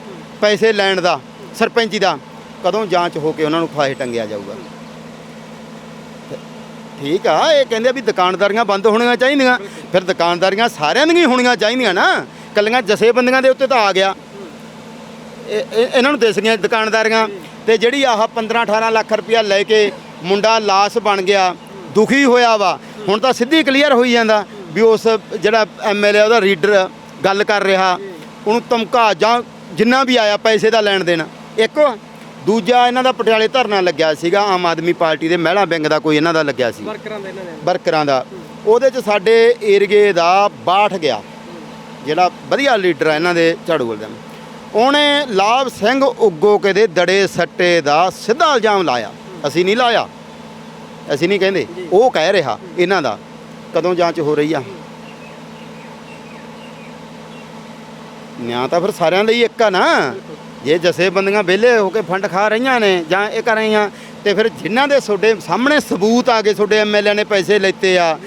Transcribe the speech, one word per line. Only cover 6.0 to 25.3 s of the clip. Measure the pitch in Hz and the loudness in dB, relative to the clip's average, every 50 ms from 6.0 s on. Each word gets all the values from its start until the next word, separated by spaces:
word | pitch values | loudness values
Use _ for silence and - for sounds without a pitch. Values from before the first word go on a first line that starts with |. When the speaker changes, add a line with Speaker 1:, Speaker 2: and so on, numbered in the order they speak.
| - - - - - - 135 - - - - - - - - - - - - - | -18 -18 -18 -18 -16 -16 -16 -16 -16 -16 -18 -18 -18 -18 -18 -18 -18 -18 -14 -10
Speaker 1:
ਠੀਕ | 143 143 165 214 - | -6 -2 -2 0 2
ਆ, | 180 151 170 254 320 | 2 2 4 4 4
ਇਹ | 311 285 262 | 4 2 2
ਕਹਿੰਦੇ | - 233 220 233 254 | 0 0 0 0 0
ਆ | |
ਵੀ | 247 269 | 0 0
ਦੁਕਾਨਦਾਰੀਆਂ | 220 208 - 190 180 180 185 175 202 202 202 226 233 | -2 -2 0 2 2 2 2 0 0 0 0 0 0
ਬੰਦ | 202 196 196 196 | 0 0 2 2
ਹੋਣੀਆਂ | 220 208 226 240 240 240 | 2 2 4 2 2 2
ਚਾਹੀਦੀਆਂ। | 208 247 269 294 277 262 254 247 220 196 202 - - - - | 2 2 2 2 2 2 2 2 0 -2 -10 -16 -16 -8 -2
ਫਿਰ | - 190 190 | -2 -2 0
ਦੁਕਾਨਦਾਰੀਆਂ | 175 180 - 170 170 175 175 185 190 196 208 233 233 | 0 -2 0 0 0 0 2 0 0 2 2 0 0
ਸਾਰਿਆਂ | - - 151 147 175 247 302 | 0 -2 -2 0 2 2 4
ਦੀਆਂ | 330 339 349 | 4 4 4
ਹੀ | 339 | 4
ਹੋਣੀਆਂ | 247 254 254 247 247 240 | 4 4 4 2 2 2
ਚਾਹੀਦੀਆਂ | 170 214 214 240 262 247 202 175 | 2 0 0 0 0 0 0 2
ਨਾ, | 196 277 381 349 202 135 113 - - - - | 2 2 2 2 0 -4 -8 -14 -18 -12 -4
ਇਕੱਲੀਆਂ | - 208 202 220 240 254 | 0 0 2 2 2 0
ਜਥੇਬੰਦੀਆਂ | 214 180 208 - 220 233 220 247 254 247 254 262 | 0 0 0 2 4 4 4 4 2 2 2 4
ਦੇ | 262 262 | 4 2
ਉੱਤੇ | 254 262 269 | 2 2 2
ਤਾਂ | 226 262 | 2 2
ਆ | 233 208 196 185 | 2 2 2 2
ਗਿਆ। | 190 190 196 185 - - - - 202 196 170 - - - - - - - - - - - - - - - - - - - | 2 0 0 -2 -6 -10 -20 -18 -18 -16 -16 -18 -18 -20 -20 -20 -20 -20 -20 -18 -18 -18 -18 -18 -18 -18 -18 -18 -16 -10
ਇਹ, | - 208 214 - - 208 | -6 -6 -6 -4 -2 0
ਇਹ, | 220 240 | 0 0
ਇਹਨਾਂ | - - 262 240 285 | 2 2 2 2 2
ਨੂੰ | 294 226 | 2 2
ਦਿਸ | 233 220 175 208 | 2 2 2 2
ਗਈਆਂ | 202 226 226 | 0 0 0
ਦੁਕਾਨਦਾਰੀਆਂ। | 202 170 196 233 220 220 214 208 220 220 220 226 226 220 202 202 185 - - - - - | 0 0 0 0 0 0 0 0 0 2 2 2 0 0 -2 -4 -10 -14 -16 -18 -6 0
ਤੇ | 208 226 | 2 2
ਜਿਹੜੀ | 220 180 240 269 277 277 | 2 2 0 0 2 2
ਆਹ | 254 226 202 226 | 2 2 2 0
ਪੰਦਰਾਂ, | 226 - 233 220 214 226 233 233 | 0 -2 -4 -4 -2 0 0 0
ਅਠਾਰਾਂ | 202 208 220 226 226 | 0 0 0 0 0
ਲੱਖ | 220 220 214 - 220 | 0 0 0 0 -2
ਰੁਪਇਆ | 214 214 220 226 226 | -2 -2 0 0 0
ਲੈ | 220 202 196 202 202 | 2 2 2 0 2
ਕੇ | 208 214 214 208 196 - - - - - - 156 | 2 2 2 2 2 -2 -6 -14 -18 -16 -8 -2
ਮੁੰਡਾ | 180 196 208 196 220 226 226 | 0 0 2 2 2 2 2
ਲਾਸ਼ | 214 202 190 196 202 202 - | 2 2 2 2 2 2 0
ਬਣ | 233 202 214 196 196 | -2 0 0 0 0
ਗਿਆ, | 185 185 202 196 185 180 175 - - - - - - - - | 2 2 2 2 2 0 -2 -4 -12 -18 -18 -18 -10 -2 0
ਦੁਖੀ | 202 220 - 254 277 285 | 2 2 4 4 2 4
ਹੋਇਆ | 247 233 247 240 233 220 | 4 4 4 4 4 4
ਵਾ। | 208 202 180 - - - - - 214 208 | 2 2 0 -2 -2 -8 -16 -14 -8 -4
ਹੁਣ | 190 202 214 | -2 -2 0
ਤਾਂ | 214 262 240 | 2 0 0
ਸਿੱਧੀ | - 233 254 311 320 220 | 0 0 0 2 2 2
ਕਲੀਅਰ | 277 262 277 294 294 262 | 2 2 2 4 4 4
ਹੋਈ | 233 247 247 | 2 2 2
ਜਾਂਦਾ | 240 233 226 214 214 208 185 - - - 185 | 2 2 2 2 2 0 0 -4 -12 -18 -14
ਵੀ | 165 151 196 | -6 -2 2
ਉਸ | 226 226 220 202 - 226 220 214 - - | 4 4 4 4 2 0 0 0 -2 -6